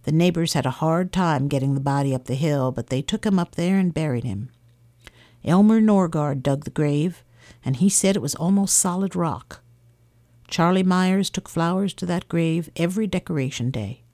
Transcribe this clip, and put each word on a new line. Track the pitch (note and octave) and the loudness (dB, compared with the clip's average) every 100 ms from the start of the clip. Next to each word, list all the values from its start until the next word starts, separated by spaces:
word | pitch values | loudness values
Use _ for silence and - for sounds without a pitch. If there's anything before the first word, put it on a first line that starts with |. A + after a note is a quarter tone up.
The | - | 0
neighbors | D#3 F3 E3+ E3 | 2 2 2 -2
had | D3+ C3 | 0 -2
a | |
hard | - D#3+ E3 F3+ | -2 0 0 0
time | F#3 F3 C#3+ C#3 | 0 0 0 0
getting | C#3 C3+ | 0 0
the | C#3 | 0
body | C#3 C#3 C#3 | 0 0 0
up | C3 B2+ | -2 -4
the | B2+ | -2
hill, | D#3+ C#3+ B2+ | 0 0 0
but | B2 A#2 | -4 -4
they | C3 | -4
took | - G#3+ A3 | -4 -4 0
him | F#3+ | 0
up | F3 - | 0 -2
there | F3 G3 | 0 2
and | F#3 | 0
buried | D#3 D#3 B2 | 0 -2 -2
him. | B2 G2 B2 _ _ _ _ _ - _ _ _ | -4 -8 -10 _ _ _ _ _ -20 _ _ _
Elmer | - F3+ G#3 A3+ | 2 4 6 6
Norgard | A3 G3 F3 D#3+ D3 C#3 | 6 4 2 0 -2 -2
dug | C3+ C#3+ | -2 -2
the | - | -4
grave, | - D3 D3 E3+ E3+ _ _ - - - | -2 0 0 -2 -4 _ _ -20 -10 -6
and | B2+ | 2
he | G3 | 2
said | - F#3+ | 2 2
it | G3 | 0
was | C#3+ | -4
almost | - E3+ G3 G3 - | -4 0 0 2 0
solid | F#3 F3+ G3 F3+ | 0 -2 -4 -2
rock. | E3+ F#2 - - _ _ _ _ _ _ _ _ - | -4 -4 -12 -20 _ _ _ _ _ _ _ _ -8
Charlie | - E3 F#3 | 0 2 4
Myers | F#3 F3+ F#3 F#3+ F#3+ | 2 2 2 2 0
took | - - | -4 -6
flowers | - E3+ F#3 G3+ | -2 -2 0 -4
to | - F3+ | -4 -4
that | E3+ - | -4 -2
grave | E3+ E3 D#3+ E3 - | -2 0 0 -4 -4
every | E3+ F#3+ G#3+ | -2 -2 -2
decoration | F3+ - D#3+ C3+ - A#2 | -4 -4 -4 -4 -2 -4
day. | C3 G2+ B2 _ | -4 -6 -10 _